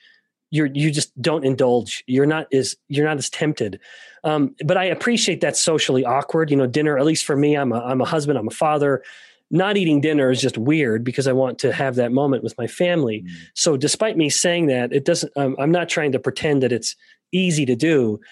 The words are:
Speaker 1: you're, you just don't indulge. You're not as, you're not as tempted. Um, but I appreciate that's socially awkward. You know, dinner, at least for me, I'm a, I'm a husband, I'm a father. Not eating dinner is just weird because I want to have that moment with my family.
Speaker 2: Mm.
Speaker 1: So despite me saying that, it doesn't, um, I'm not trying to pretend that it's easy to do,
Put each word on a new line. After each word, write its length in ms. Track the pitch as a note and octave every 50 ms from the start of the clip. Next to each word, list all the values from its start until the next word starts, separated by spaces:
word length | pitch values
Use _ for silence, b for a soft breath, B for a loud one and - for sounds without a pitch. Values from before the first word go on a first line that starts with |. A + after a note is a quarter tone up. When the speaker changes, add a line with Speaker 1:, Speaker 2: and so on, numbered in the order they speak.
| b b b b b b b b _ -
Speaker 1:
you're, 200 | D#3 D3+ D#3 C3+ C3+
you 160 | C#3+ D3+ D#3+
just 220 | C#3+ D3+ - - _ C3+
don't 240 | A#2+ E3 D3+ D#3+ C#3
indulge. 580 | C3+ C3 B2 C3+ B2 A#2+ A#2+ G#2+ G2+ - - - -
You're 180 | B2+ C3 C#3+
not 220 | D3+ D#3 D#3+ D3+ -
as, 240 | - C3+ B2+ B2+ - _ _ -
you're 180 | C#3 C#3+ D3+
not 120 | D#3 D3+ C#3+
as 120 | B2+ -
tempted. 500 | - - E3 D3+ D3+ - A#2+ G2+ G2 - B B B B B B B B B
Um, 320 | D#3+ D#3 D3+ C#3+ C3 - - D#3
but 100 | D3 F#3
I 100 | F#3+ F#3
appreciate 540 | F#3 - - - A#3+ A#3+ A3+ - G#3+ E3 C3
that's 220 | F3 D3 - -
socially 420 | - F3 D#3+ D3 - - C3+ B2+ C3
awkward. 460 | A#2+ B2 C#3+ C#3+ - - D#3+ D#3+ D3+
You 80 | C#3+ C#3
know, 80 | C3
dinner, 320 | B2 A#2 D3+ D3+ D3+ D3 B2+
at 80 | C#3
least 200 | D#3+ D#3+ - -
for 100 | - D3+
me, 200 | C#3 D3 D3 D3+
I'm 160 | C#3+ C#3 B2
a, 80 | A2 A#2
I'm 220 | A#2+ B2 C3 B2+
a 40 | A#2
husband, 340 | - E3 D#3 D3 C#3+ C#3+ B2+
I'm 80 | G#2+ G#2+
a 40 |
father. 520 | - - E3+ D3+ D3+ D3 D3 C#3+ C3+ B2+ B B B B B B B B B -
Not 260 | - E3 F#3 G3+ G#3 G3+
eating 240 | F#3 D#3+ D#3 F3+
dinner 300 | C#3+ D#3 D#3 D3 C3+ B2+
is 100 | C3 B2
just 160 | C3 B2+ - A#2
weird 460 | A2 C3+ D#3 D#3+ C#3+ A#2 A2 A2+ A#2+
because 240 | B2 A#2+ - C3 C3+
I 60 | B2+
want 260 | C3 C3 - - -
to 140 | - B2+ G#2
have 200 | - C#3+ C3+ B2
that 180 | B2+ A#2+ A#2
moment 320 | B2 C3 D3 C#3+ C3 A2+ A#2
with 140 | A2+ - -
my 80 | A#2
family. 560 | A2 - - F3+ F3 F3+ E3 C#3 A2+ G#2+ G#2+
Speaker 2:
Mm. 100 | F#2 F2+ F2 E2 E2 B B
Speaker 1:
So 240 | - - F3 D3+ B2+
despite 400 | C#3 D3 - - G#3+ A3 - D#3+
me 140 | D#3 C#3+
saying 340 | - - - F3+ F3 F3 E3+
that, 260 | D3 B2+ B2 A#2+ A#2+
it 140 | - C#3+ C#3
doesn't, 260 | - E3+ E3 - - - C#3+
um, 180 | C#3+ C3 C3+ C3
I'm 120 | C3+ D3+
not 180 | E3+ F3 E3+ E3+
trying 220 | - E3+ D3+ D3 C3
to 60 | B2
pretend 440 | - C#3 - - - D#3 C#3+ C#3 C3
that 80 | A#2+
it's 240 | B2 A2+ - - - b b b b b b _
easy 360 | - F3+ F#3+ F3+ D#3+ D3+ C#3+ B2
to 80 | B2
do, 440 | A2+ D3+ E3 D#3+ C#3 B2 A2 G#2 A2 B B